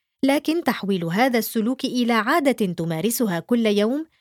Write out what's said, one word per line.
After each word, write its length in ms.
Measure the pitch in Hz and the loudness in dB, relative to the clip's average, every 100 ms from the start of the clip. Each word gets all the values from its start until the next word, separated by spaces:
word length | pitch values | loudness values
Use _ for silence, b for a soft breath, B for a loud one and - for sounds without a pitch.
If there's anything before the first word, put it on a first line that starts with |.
| _ _ | _ _
لكن 400 | 269 285 294 339 | 0 0 0 -2
تحويل 400 | 330 214 190 190 | 0 -2 -2 -2
هذا 340 | 165 180 262 240 | 0 2 2 2
السلوك 460 | 214 226 220 262 | -2 -2 -2 -2
إلى 280 | 262 247 240 | -2 -2 0
عادة 540 | 226 208 339 285 240 196 | 0 2 2 2 0 -2
تمارسها 760 | 175 165 160 202 233 226 170 | -2 -4 -2 -2 0 -2 -2
كل 260 | - 240 220 | 0 0 2
يوم 400 | 202 214 285 320 _ | 2 2 0 -6 _